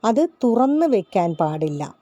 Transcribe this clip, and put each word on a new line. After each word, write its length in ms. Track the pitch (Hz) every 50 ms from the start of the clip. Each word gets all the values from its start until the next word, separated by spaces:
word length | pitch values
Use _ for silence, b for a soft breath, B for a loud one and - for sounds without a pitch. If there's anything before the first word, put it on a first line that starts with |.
| -
അത് 200 | 220 233 262 320 330 - _
തുറന്ന് 460 | - 240 220 233 254 269 285 302 330 320
വെക്കാൻ 400 | 254 202 170 _ - 190 175 170 165
പാടില്ല. 480 | - 170 151 156 156 156 156 147 143 143 - - _